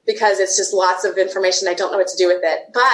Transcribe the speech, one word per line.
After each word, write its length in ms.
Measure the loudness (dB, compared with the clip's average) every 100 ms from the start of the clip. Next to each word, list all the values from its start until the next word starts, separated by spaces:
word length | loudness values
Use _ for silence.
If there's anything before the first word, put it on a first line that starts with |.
because 340 | -6 0 2 2
it's 160 | 0
just 200 | 0 -2
lots 320 | 0 0 0 -2
of 100 | 0
information. 500 | -2 0 -2 0 -2
I 60 |
don't 200 | -2 -2
know 40 | 0
what 120 | -2
to 80 | 0
do 80 | 0
with 160 | 2
it. 240 | 0 -2 -4
But 80 | 0 2